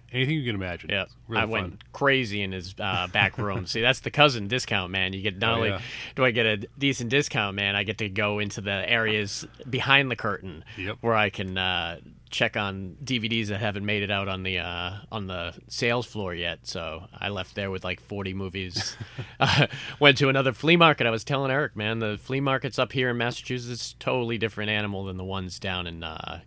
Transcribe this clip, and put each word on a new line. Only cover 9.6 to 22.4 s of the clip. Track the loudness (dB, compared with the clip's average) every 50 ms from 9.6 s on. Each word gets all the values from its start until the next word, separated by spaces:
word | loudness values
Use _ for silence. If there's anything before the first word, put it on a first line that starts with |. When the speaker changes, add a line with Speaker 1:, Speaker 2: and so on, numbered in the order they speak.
| -8
Speaker 2:
behind | -4 -4 -2 4 6 6 6 6 4
the | 0
curtain | -2 -2 -2 -2 -2 -6 -10 -12 -12 -14 -14 -10
Speaker 1:
Yep. | -8 -6 -6 -6 -2
Speaker 2:
where | 2 2 4
I | 4 4 2
can, | 0 -4 -6 -4 -2
uh, | -2 0 0 0 -2 -2 -4 -6 -10 -14 -20 -20 -20 -16 -8
check | -2 0 0 0 0
on | -2 -2 -2 -4 -6 -8 -10 -10 -10
D | -6 -4 -4 -2
V | -2 -2
Ds | -2 -2 -2
that | -2 -2 -2
haven't | -2 -2 -2 -2 -2
made | 0 0 0 0
it | 0
out | 0 -2 -2
on | -2 -4 -4 -4
the, | -2 -2 -2
uh, | -4 -4 -6 -6 -6 -6 -8 -10 -12 -10 -8
on | -8 -6
the | -6 -6 -6 -6 -8 -10 -12 -14 -10
sales | -4 0 2 2 2 2 -2
floor | -4 -6 -6 -6 -4 -4
yet. | -4 -4 -4 -4 -6 -10
So | -10 -8 -8 -6 -6 -8 -10 -12 -14 -10
I | -6 -4 -4
left | -4 -4 -6 -6 -6
there | -4 -4 -4
with, | -4 -4 -4
like, | -4 -6 -6
forty | -8 -10 -8 -6 -4 -4 -4
movies. | -4 -6 -6 -6 -6 -6 -6 -4 -4 -6 -6 -6 -10
<laughs> | -14 -12 -10 -12 -12 -8 -2 0
Uh, | 2 4 6 6 4 4 2 -8 -10 -8 0 6
went | 8 8 8
to | 8 6 4
another | 4 4 4 2
flea | 0 2 4 6 8
market. | 10 10 8 8 6 4
I | 2
was | 2 0 0
telling | 0 0 0 2 2
Eric, | 2 2 2 0 -2
man, | -2 -2 0 0 0
the | 0 -2 -2 -4
flea | -4 -4 -2
markets | 0